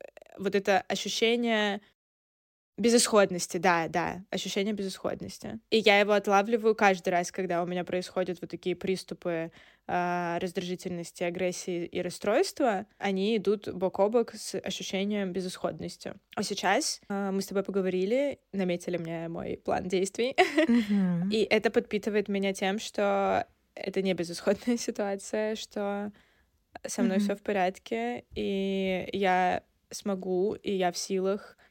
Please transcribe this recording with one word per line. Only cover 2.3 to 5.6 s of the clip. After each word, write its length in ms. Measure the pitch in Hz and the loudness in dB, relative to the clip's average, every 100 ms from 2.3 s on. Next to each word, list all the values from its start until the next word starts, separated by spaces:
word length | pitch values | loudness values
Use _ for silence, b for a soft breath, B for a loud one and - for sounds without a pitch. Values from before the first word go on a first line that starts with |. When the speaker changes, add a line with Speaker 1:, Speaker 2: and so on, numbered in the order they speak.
| _ _ _ _ - | _ _ _ _ 0
Speaker 1:
безысходности, 800 | 220 233 - 214 196 180 - 180 | 4 4 6 6 4 2 -4 0
да, 300 | 180 170 160 | 4 4 2
да, 340 | 170 165 180 190 | 0 -2 -6 -6
ощущение 420 | 196 196 208 196 | -6 -4 -2 -2
безысходности. 840 | 208 190 - - - - - - 226 | -2 -6 -4 -6 -6 -10 -12 -12 -12